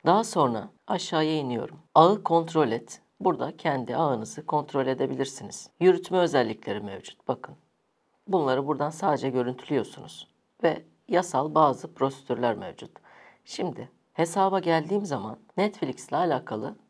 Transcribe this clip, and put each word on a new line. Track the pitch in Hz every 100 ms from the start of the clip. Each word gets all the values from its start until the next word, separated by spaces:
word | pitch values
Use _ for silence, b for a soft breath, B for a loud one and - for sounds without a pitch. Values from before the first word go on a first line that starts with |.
| -
Daha | 196
sonra | 220 185 139 113 101 _ -
aşağıya | - - 165 156
iniyorum. | 156 135 123 147 - _ 151
Ağı | 165 208
kontrol | - 170 165 160 156
et. | 226 - - _ _
Burada | 185 160 143 156
kendi | 170 135 120 123
ağınızı | 156 120 110 - -
kontrol | 151 147 139 131
edebilirsiniz. | 131 135 131 135 - - - - _
Yürütme | 180 180 - 180
özellikleri | 170 139 113 110 - 104
mevcut. | 101 95 - - -
Bakın. | 120 - - _ _ _ _ _ _ -
Bunları | 185 139 131 139
buradan | 143 147
sadece | 160 196 139 135
görüntülüyorsunuz. | 127 123 123 - 143 104 - - - - _ _ _
Ve | 165 160 - _ -
yasal | 180 180 127 151 156
bazı | 151 127 -
prosedürler | - 135 135 - 120 120 104
mevcut. | 92 - 101 - B B B B -
Şimdi | - 185 - 127 _ _
hesaba | - 170 196 190 190
geldiğim | 170 165 156 202 202
zaman | 135 107 113 _ -
Netflix | 208 202 139 - -
ile | 151
alakalı | 175 131 127 107 127 220